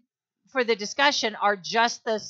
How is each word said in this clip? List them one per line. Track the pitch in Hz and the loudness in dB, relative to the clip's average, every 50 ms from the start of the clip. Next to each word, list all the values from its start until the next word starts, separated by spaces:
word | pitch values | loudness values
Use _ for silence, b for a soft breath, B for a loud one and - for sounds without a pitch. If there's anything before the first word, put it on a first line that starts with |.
| _ _ _ _ _ _ _ _ _ _ | _ _ _ _ _ _ _ _ _ _
for | - 269 247 | -2 -2 0
the | 214 226 | 0 0
discussion | 190 208 196 - - 277 294 277 - - 220 202 | -2 -2 -4 0 2 2 2 2 2 -2 -2 -2
are | - 190 208 208 | 0 0 0 0
just | 190 160 151 185 233 226 240 - - - | 0 -4 -2 0 2 2 2 0 -4 -4
the, | 233 220 208 208 - | -4 -4 -4 -4 -10